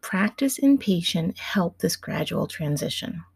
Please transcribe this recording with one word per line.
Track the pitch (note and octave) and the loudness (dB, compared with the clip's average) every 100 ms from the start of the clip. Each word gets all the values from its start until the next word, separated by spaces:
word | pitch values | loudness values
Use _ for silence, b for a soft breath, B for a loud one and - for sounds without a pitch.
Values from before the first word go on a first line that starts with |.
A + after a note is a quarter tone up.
Practice | - F#3 G#3 - C#4 - | -4 0 0 2 -2 4
and | C#4 C#4 | 4 6
patience | - F3+ E3+ F3 E3 - | 4 2 2 0 -2 -4
help | - G3+ E3+ - | -2 0 0 0
this | F3 - | -2 -2
gradual | - D#3 D#3 E3 - | -6 -4 -4 -2 -4
transition. | - D3+ D3 D#3+ - E3+ E3+ E3 | -4 -2 -2 -2 -4 -6 -10 -12